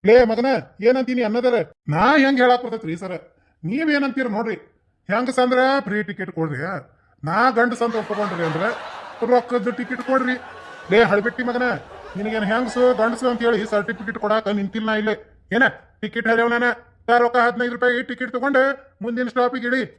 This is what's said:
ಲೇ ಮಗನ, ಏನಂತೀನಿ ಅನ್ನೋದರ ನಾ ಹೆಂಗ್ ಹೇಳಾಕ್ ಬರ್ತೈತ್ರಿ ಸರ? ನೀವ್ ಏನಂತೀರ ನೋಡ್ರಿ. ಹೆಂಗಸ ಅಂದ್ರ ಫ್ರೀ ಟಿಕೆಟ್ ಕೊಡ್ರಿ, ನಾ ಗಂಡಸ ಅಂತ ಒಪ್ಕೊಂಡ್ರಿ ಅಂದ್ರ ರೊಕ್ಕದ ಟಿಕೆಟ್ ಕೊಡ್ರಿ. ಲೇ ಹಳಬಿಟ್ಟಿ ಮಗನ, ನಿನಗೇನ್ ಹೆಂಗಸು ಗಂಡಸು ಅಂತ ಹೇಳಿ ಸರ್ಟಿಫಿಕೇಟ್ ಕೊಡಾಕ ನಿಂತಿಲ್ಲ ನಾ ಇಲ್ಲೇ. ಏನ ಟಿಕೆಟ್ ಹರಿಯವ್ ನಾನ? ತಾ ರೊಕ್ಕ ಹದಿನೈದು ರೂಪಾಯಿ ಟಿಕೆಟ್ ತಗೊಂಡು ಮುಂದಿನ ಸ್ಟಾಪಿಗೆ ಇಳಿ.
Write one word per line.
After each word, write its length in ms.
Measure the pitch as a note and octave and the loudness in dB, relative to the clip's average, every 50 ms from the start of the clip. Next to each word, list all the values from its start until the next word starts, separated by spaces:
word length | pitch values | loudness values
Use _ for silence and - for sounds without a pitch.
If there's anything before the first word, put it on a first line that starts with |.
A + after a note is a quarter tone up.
| - | 6
ಲೇ 80 | G3 A3+ B3+ B3 A3 | 8 8 8 8 6
ಮಗನ, 200 | A3 A3+ A#3+ C4+ C4 F#3 - - _ - G3 | 2 0 2 2 0 0 -2 -8 _ 2 2
ಏನಂತೀನಿ 340 | A#3 B3+ C4 B3+ B3+ B3+ B3 A#3+ | 4 4 4 0 0 0 0 0
ಅನ್ನೋದರ 300 | G#3+ G#3+ B3 B3 B3 A#3+ A3 D#3+ - - _ _ - D3 | 0 0 0 2 2 2 2 0 -4 -10 _ _ -4 0
ನಾ 100 | E3 G#3 B3+ D4 D4+ C4+ | 2 4 4 6 6 4
ಹೆಂಗ್ 180 | C4+ C#4 B3+ B3 | 4 4 4 4
ಹೇಳಾಕ್ 200 | B3 B3 A#3+ B3 | 4 4 2 0
ಬರ್ತೈತ್ರಿ 300 | A3+ A3+ A3 - E3 E3 E3+ G3 | -6 -8 -8 -6 -8 -8 -8 -8
ಸರ? 100 | F#3 F3+ D#3 - _ _ _ _ _ _ _ - D#3+ | -10 -10 -10 -12 _ _ _ _ _ _ _ -6 -4
ನೀವ್ 200 | G#3+ C#4+ E4 D4+ D4 | -4 -2 0 0 0
ಏನಂತೀರ 320 | C#4+ C#4 C4+ - C4+ B3+ A#3+ G3+ | 0 0 -2 -2 -2 -4 -2 -2
ನೋಡ್ರಿ. 220 | G#3+ A#3 A3+ F#3+ - - _ _ _ _ _ _ _ _ - | -4 -4 -4 -6 -8 -10 _ _ _ _ _ _ _ _ -2
ಹೆಂಗಸ 280 | G3 A3+ B3+ C4 B3+ B3+ B3+ | -2 -2 -2 0 2 2 2
ಅಂದ್ರ 140 | B3 B3+ B3+ C4 C4 C4+ C#4 - | 2 4 2 4 2 2 0 -2
ಫ್ರೀ 120 | F#3+ G3+ G#3+ G#3 | -2 -2 -2 -4
ಟಿಕೆಟ್ 240 | G3+ F#3 - F#3+ - - | -4 -8 -8 -10 -8 -4
ಕೊಡ್ರಿ, 220 | E3 D#3+ D#3 D3 B2+ D3+ F3+ G3 D3 - _ _ _ _ _ _ _ C#3 | -4 -4 -4 -4 -6 -6 -6 -8 -8 -10 _ _ _ _ _ _ _ -6
ನಾ 80 | D#3 E3+ G#3 A#3+ C4 A3 | -2 0 2 2 2 2
ಗಂಡಸ 240 | A#3 A#3+ B3 A#3+ - A#3 | 2 0 0 0 -2 -2
ಅಂತ 80 | A#3 A3+ A3 | -2 -2 -4
ಒಪ್ಕೊಂಡ್ರಿ 420 | G#3 - G#3 G3+ G#3 F#3+ F3+ E3+ E3+ D#3+ | -4 -4 -4 -4 -4 -4 -2 -4 -4 -2
ಅಂದ್ರ 140 | D3+ D#3+ F#3+ A3+ A3+ - - - - - - - - - A#3 A#3 | -2 -2 -4 -4 -4 -6 -12 -14 -14 -16 -16 -16 -8 -6 0 2
ರೊಕ್ಕದ 380 | B3 A#3+ A#3+ - B3 B3 F#3+ B3 - | 2 2 2 0 -4 -2 -2 -2 -4
ಟಿಕೆಟ್ 260 | - A#3+ - C4 B3 B3 - | -4 -6 -8 -8 -8 -2 0
ಕೊಡ್ರಿ. 260 | C4 C4+ B3+ B3 B3+ B3 - - - - - - - - - - | 0 0 0 0 -4 -4 -8 -16 -18 -18 -18 -18 -18 -18 -4 2
ಲೇ 80 | F#3 A3 A#3 E3+ | 4 4 6 6
ಹಳಬಿಟ್ಟಿ 320 | G3+ G#3 G3 A#3 - - B3 B3 | 4 0 0 -2 -4 -4 -6 -4
ಮಗನ, 180 | A#3+ B3 B3+ B3 G3+ C#3+ - - - - - - - | -2 -2 -2 -2 -2 -4 -8 -14 -18 -18 -18 -14 -10
ನಿನಗೇನ್ 280 | F#3 G3+ A3 A3 A3 G#3 F#3+ | -8 -6 -4 -4 -2 -2 0
ಹೆಂಗಸು 320 | A3 A#3+ B3+ A3+ - B3 B3 B3 B3+ - | 0 0 -2 -2 0 2 4 4 4 4
ಗಂಡಸು 260 | G#3+ A#3 A#3 A3+ B3+ B3 | 2 0 0 0 -2 -2
ಅಂತ 100 | A#3+ A3+ A#3 | -2 2 0
ಹೇಳಿ 140 | A#3 A#3 G3+ G#3+ G#3+ | 2 2 2 0 0
ಸರ್ಟಿಫಿಕೇಟ್ 480 | G#3+ G#3 G3 - A3 - G#3+ G3+ - - - | -2 -2 -2 -2 -8 -8 -8 -10 -8 -6 -2
ಕೊಡಾಕ 280 | G#3 G#3+ A3 A3 G3 G#3 G3+ | 0 0 0 0 -2 -2 -2
ನಿಂತಿಲ್ಲ 280 | G3+ F#3+ - A3 A3 A3 | -4 -4 -6 -4 -4 -2
ನಾ 40 | A3 G#3+ | -2 0
ಇಲ್ಲೇ. 140 | G#3+ A3 G#3 - - _ _ _ _ _ F#3+ | 0 -2 -4 -4 -8 _ _ _ _ _ 2
ಏನ 100 | A#3 C4 A3 - - - _ _ _ | 2 2 2 0 -4 -20 _ _ _
ಟಿಕೆಟ್ 260 | - G#3+ - A#3 A3+ A3 | -10 -6 -6 -4 0 0
ಹರಿಯವ್ 200 | A3+ A3+ A#3 A#3 A#3+ | 2 2 2 2 2
ನಾನ? 120 | A#3+ B3 A#3+ A#3 A#3+ - _ _ _ _ | 2 2 0 -2 -2 -10 _ _ _ _
ತಾ 80 | - A#3+ A#3+ A#3+ | 2 4 4 4
ರೊಕ್ಕ 140 | A#3+ A#3+ B3 A#3 | 4 4 4 2
ಹದಿನೈದು 280 | A#3+ - A#3 B3 A#3+ B3 | 2 2 -2 -4 -4 -2
ರೂಪಾಯಿ 200 | - B3 B3 A#3+ A#3+ B3+ - | 0 0 0 2 0 -4 -6
ಟಿಕೆಟ್ 220 | B3 - B3+ - - | -8 -8 -8 -6 -4
ತಗೊಂಡು 280 | B3 B3 C#4 C#4 B3+ C4 C4+ C4+ C4+ - _ _ _ G3 | -2 -2 2 2 4 2 2 0 -6 -12 _ _ _ -8
ಮುಂದಿನ 240 | A#3+ A#3 B3 B3+ A#3+ - | -6 -4 -4 -4 -2 0
ಸ್ಟಾಪಿಗೆ 340 | B3+ B3 B3 B3+ B3+ A#3+ A#3+ | 0 0 0 0 -2 -2 -2
ಇಳಿ. 140 | B3+ C4 A3 - - | 0 -2 -2 -4 -10